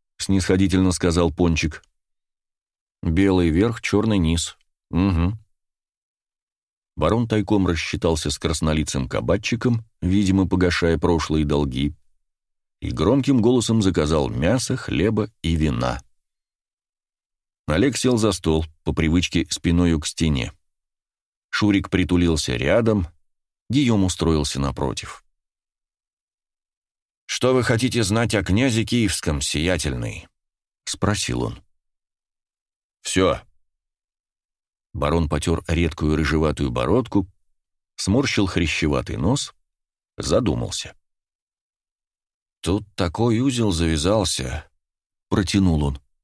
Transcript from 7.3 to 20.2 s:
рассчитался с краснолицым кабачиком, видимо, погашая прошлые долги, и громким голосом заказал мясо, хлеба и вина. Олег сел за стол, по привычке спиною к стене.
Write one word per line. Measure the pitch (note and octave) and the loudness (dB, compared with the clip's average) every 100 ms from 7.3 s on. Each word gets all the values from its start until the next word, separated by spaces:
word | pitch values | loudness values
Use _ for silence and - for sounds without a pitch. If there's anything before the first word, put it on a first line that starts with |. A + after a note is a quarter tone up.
| A2 G2 G#2+ F#2 | 0 2 2 2
рассчитался | E2 - - F2 D#2+ D2 | 0 -4 -2 0 0 -2
с | C#2+ | -4
краснолицым | D#2 D#2 D#2 D#2 D2+ C#2+ C2 | -4 -2 0 0 -2 -4 -4
кабачиком, | - A#1 G2 - A#2 B2 A#2 - _ | -4 -2 -2 -2 -2 0 -2 -4 _
видимо, | F2+ F#2+ G2 F#2+ F#2 | 0 2 2 2 2
погашая | F#2 F2+ E2 E2+ E2 | 2 0 2 0 0
прошлые | E2+ E2 - D#2 | 0 0 0 -2
долги, | D2 C#2+ C#2+ B1+ C#2+ D2+ _ _ _ _ _ _ _ _ | 0 0 -2 -2 -4 -6 _ _ _ _ _ _ _ _
и | - | -8
громким | B1 D#2+ C#3 C3 C3 | 0 2 2 2 2
голосом | A2 B2+ A2 A2+ | 4 4 2 2
заказал | F#2+ F2+ D2 D#2+ C2 | 2 2 2 2 0
мясо, | A1+ C2+ B2+ - B2 | 0 0 0 -2 -6
хлеба | - B1+ F#2+ A2 G#2 _ | -4 -2 0 0 -4 _
и | E2 | -2
вина. | E2 D#2 A#1+ B1 C2 - _ _ _ _ _ _ _ _ _ _ _ _ _ _ _ - | 0 0 -2 -4 -6 -10 _ _ _ _ _ _ _ _ _ _ _ _ _ _ _ -4
Олег | D#2 C3+ A#2 | 0 0 0
сел | B2+ B2 | 0 2
за | G#2+ | 0
стол, | F#2 - D#2+ D#2+ - | 0 0 0 -2 -8
по | - | -6
привычке | D2 D#2+ E2+ E2 F2 D2 | -2 2 2 2 -2 -2
спиною | - F2 E2+ F2 D#2+ | -4 0 2 2 0
к | - | -2
стене. | - | -2